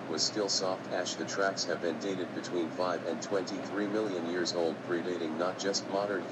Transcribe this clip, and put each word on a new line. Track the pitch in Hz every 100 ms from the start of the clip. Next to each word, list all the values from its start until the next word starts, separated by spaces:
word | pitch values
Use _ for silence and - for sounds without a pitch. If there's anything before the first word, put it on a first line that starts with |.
| 85
was | 78
still | - 107 98
soft | - 95 92 -
ash, | 101 90
the | -
tracks | 80 98 98 92
have | - 80
been | 85 78
dated | 98 92 82
between | 69 67 87 80
five | - 90 82
and | 82 80
twenty-three | - 98 87 95 87 98 101
million | 107 107 90 82
years | 90 82
old, | 87 82 76 -
predating | 85 85 87 80 78
not | 90 92
just | 98 98 -
modern | 98 104 95 -